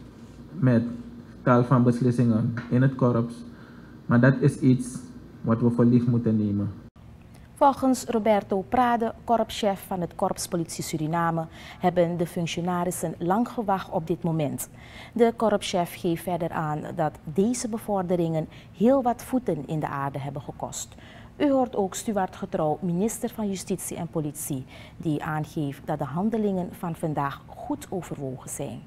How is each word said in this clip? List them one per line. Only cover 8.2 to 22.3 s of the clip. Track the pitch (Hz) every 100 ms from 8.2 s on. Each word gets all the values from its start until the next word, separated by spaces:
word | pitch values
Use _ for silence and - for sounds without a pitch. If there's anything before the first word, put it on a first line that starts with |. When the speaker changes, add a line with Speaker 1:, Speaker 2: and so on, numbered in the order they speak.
| 214 202 - 196 185
Speaker 2:
Prade, | 240 208 240 226 -
korpschef | - 226 220 - 208 190 -
van | 185
het | 170
Korps | - 190 - -
Politie | 175 165 -
Suriname, | - 151 151 170 170 165 160 - - -
hebben | 180 175 170 175
de | 170
functionarissen | 180 165 - 180 180 175 - 165 -
lang | 175 202 240
gewacht | - 202 190 -
op | - 160
dit | 170
moment. | 170 160 143 127 - - - - -
De | 240 233 233
korpschef | 220 208 - 185 175
geeft | - 180 165
verder | 185 170 165
aan | 165 156 151 - 175
dat | 151 - -
deze | 156 214 247 233
bevorderingen | 220 - 196 175 180 165 160 160 - - -
heel | 220 269
wat | 247 233
voeten | - 254 214 151 131
in | 160
de | 151
aarde | 143 139 143
hebben | 139 139
gekost. | - - 123 - - - - - - -
U | 294
hoort | 262 247 -
ook | 190
Stuart | - - 202 185